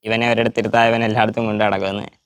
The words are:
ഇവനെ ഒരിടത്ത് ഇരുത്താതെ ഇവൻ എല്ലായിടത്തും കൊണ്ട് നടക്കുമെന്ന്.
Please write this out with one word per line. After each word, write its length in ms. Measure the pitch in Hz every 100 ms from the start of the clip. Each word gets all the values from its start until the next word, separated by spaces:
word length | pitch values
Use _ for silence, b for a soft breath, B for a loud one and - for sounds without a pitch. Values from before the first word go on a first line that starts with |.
| 110
ഇവനെ 200 | 113 120
ഒരിടത്ത് 280 | 113 117 117
ഇരുത്താതെ 280 | 110 117 113
ഇവൻ 140 | 117 113
എല്ലായിടത്തും 400 | 110 110 110 113
കൊണ്ട് 120 | 107 107
നടക്കുമെന്ന്. 400 | 98 98 98 - _